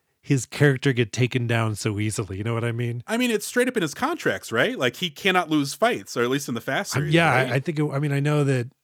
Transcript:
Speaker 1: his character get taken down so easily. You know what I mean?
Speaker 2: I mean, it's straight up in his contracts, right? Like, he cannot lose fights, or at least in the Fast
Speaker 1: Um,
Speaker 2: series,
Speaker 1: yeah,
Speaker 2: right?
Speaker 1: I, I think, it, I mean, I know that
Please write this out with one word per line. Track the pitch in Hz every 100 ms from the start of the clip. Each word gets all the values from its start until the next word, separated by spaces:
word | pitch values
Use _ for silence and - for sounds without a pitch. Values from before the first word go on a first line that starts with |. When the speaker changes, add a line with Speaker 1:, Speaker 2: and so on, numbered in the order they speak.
| _ _
Speaker 1:
his | - 135
character | - - 147 127 139
get | 120 110
taken | - 127 127 117
down | 117 110 104
so | 110 104
easily. | 107 - 98 98
You |
know | 113
what | 117
I | 117
mean? | 117 120 120 -
Speaker 2:
I | 233
mean, | 247
it's | 214 -
straight | 240 254
up | 233
in |
his | 156
contracts, | - 277 339 139 98 -
right? | 113 185 240
Like, | 123 -
he | 180
cannot | - 190 185 160
lose | 151 139
fights, | - 233 120 95 123
or |
at | 120
least | 139 143
in | 113
the |
Fast | - 151 196 135
Speaker 1:
Um, |
Speaker 2:
series, | 151
Speaker 1:
yeah, | 165 160
Speaker 2:
right? | 127 131
Speaker 1:
I, |
I | 135
think, | 175 151
it, | 147
I | 139
mean, | 151
I | 139
know | 147 147
that | 139 127 120 _